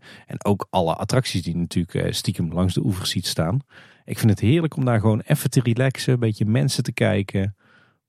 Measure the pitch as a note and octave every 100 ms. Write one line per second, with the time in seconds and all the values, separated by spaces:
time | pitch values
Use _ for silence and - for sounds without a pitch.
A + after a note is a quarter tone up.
0 | - - - - G#2 G2+ - F#2 E2 E2
1 | - B2+ - F#2+ F2 E2+ F2 - E2+ F#2
2 | F2 F2 - F#2+ E2 E2+ F#2 - - F#2+
3 | - F#2 - - E2 A#2+ - - - _
4 | - - A2+ F#2+ G#2 E3 D#3+ - B2+ A2+
5 | A2 A2 - D#3 C3+ - A#2+ A#2 C3+ -
6 | - B2 A2+ G#2+ G#2+ A#2+ C#3+ - B2 -
7 | A2 G2+ G2 G2+ G2 - _ _ _ _